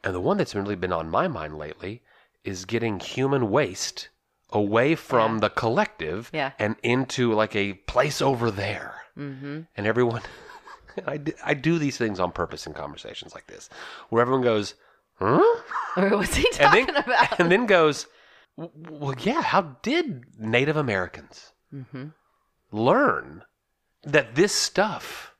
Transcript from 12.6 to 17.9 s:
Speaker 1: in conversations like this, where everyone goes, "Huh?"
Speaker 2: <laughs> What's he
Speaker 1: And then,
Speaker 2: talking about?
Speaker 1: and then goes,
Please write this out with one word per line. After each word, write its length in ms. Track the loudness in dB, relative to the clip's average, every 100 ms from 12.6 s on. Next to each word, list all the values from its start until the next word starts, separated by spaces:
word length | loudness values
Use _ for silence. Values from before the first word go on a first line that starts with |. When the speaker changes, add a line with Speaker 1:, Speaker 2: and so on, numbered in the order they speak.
| -12
Speaker 1:
in 80 |
conversations 600 | -12 -12 -12 -16 -16 -16
like 120 | -20 -20
this, 220 | -20 -20 -18 -18 -18 -2
where 100 | 2
everyone 200 | 4 4
goes, 320 | 4 2 0 -10 _ _ _ _
"Huh?" 220 | 4 6 6 4 -4
Speaker 2:
<laughs> 240 | -8 -4
What's 420 | 0 2 2 0 2
he 100 | 2 6
Speaker 1:
And 120 | 6
then, 120 | 6 4
Speaker 2:
talking 160 | -2 0
about? 280 | 2 2 4
Speaker 1:
and 100 | 4
then 160 | 4 6
goes, 400 | 6 6